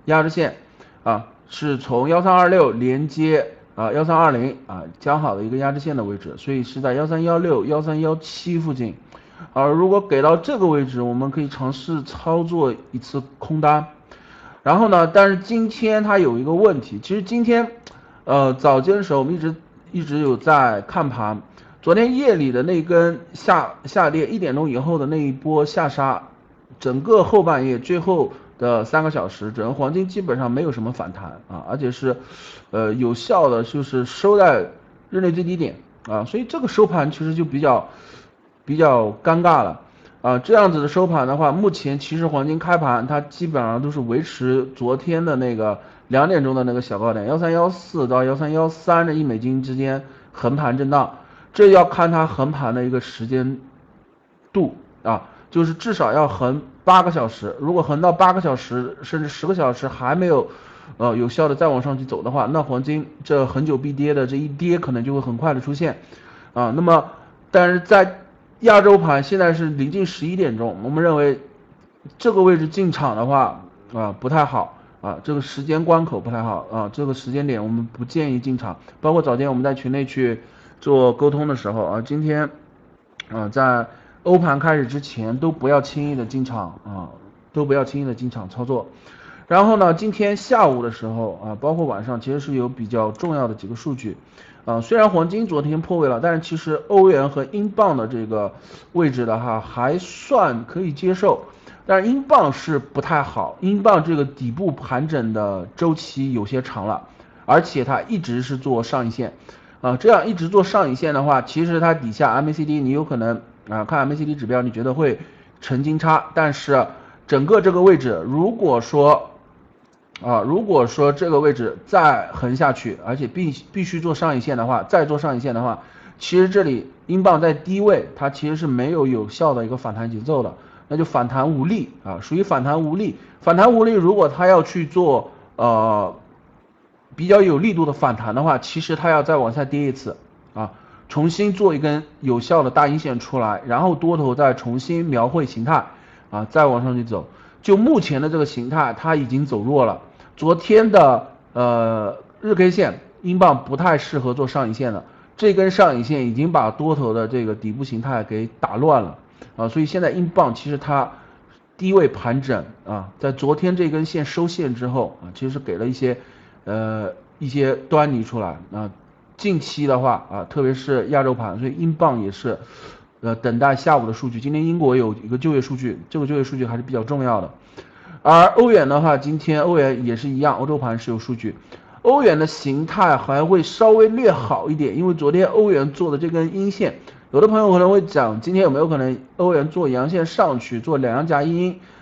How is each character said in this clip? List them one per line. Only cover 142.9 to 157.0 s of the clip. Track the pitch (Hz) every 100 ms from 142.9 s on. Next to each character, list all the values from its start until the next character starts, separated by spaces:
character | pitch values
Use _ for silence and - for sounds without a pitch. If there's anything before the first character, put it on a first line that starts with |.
| 151
线 | 151 120
出 | - 135
来， | 110 104 135
然 | 120
后 | 180 151
多 | 170 165
头 | 139 127
再 | 139
重 | 123 120 123
新 | - 170
描 | 170 123 123
绘 | 165 135
形 | 113
态 | 120 156 - - - - -
啊， | 104 110
再 | 160 147
往 | 120
上 | 127
去 | 123
走。 | 113 101 - - - _
就 | - 196
目 | 240 269
前 | - 135
的 | 151
这 | 160
个 | 147
形 | - 120
态， | 156 135 110
它 | 160 156
已 | 123
经 | 131
走 | 143 110
弱 | 113 143
了。 | 117 101 - _ -
昨 | - 160
天 | 170 - 214 220
的， | 196 98 92 - - _
呃， | 123 123 120 113 110 104 - - _
日 | 214
K | 190 185
线， | 180 135 - - _
英 | 180 180
镑 | 180 131
不 | - 139
太 | 180 151
适 | - 147
合 | 123
做 | 123 131
上 | 143 117
影 |
线 | 113 127
的， | 104 - - _ -
这 | 214
根 | 190 190
上 | 185 180
影 | 123
线 | 117 147 123
已 |
经 | 113 160
把 | 165 110
多 | - 151
头 | 147